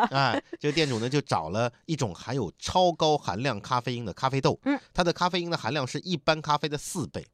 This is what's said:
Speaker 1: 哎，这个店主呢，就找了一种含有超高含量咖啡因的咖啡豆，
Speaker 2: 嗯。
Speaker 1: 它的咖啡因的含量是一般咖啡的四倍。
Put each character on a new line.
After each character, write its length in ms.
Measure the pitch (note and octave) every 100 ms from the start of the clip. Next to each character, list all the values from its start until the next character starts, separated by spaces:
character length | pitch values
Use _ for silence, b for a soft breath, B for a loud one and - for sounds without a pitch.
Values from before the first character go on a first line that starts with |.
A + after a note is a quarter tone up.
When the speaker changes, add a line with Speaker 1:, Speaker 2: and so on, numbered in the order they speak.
| A#3
Speaker 1:
哎， 300 | C3+ C3+ - - -
这 80 | D3
个 40 |
店 160 | D3 D3
主 120 | A2+
呢， 80 | A#2+
就 120 | C#3+
找 300 | - G#2 D#2
了 200 | G#2 A#2+ - -
一 100 | D3+
种 180 | A2+
含 200 | E2 - C3+
有 140 | F2+ -
超 340 | - F#3 F3+
高 260 | D#3+ D#3 D3+
含 240 | - F#2
量 180 | C3+ G2+
咖 200 | - B2
啡 140 | C3
因 100 | A#2+
的 80 | A2
咖 180 | - C3+
啡 100 | C3+
豆， 160 | C#3+ -
Speaker 2:
嗯。 140 | C4 C#4+ B
Speaker 1:
它 80 | -
的 100 | E3+
咖 160 | - F3+
啡 120 | F3+
因 100 | E3+
的 60 | E3
含 160 | A2
量 120 | D3+
是 140 | B2+ D3+
一 160 | F#3 E3
般 240 | - D#3
咖 160 | D3+ D3
啡 120 | D#3
的 100 | C#3+
四 260 | - F#3 G#2+
倍。 180 | - -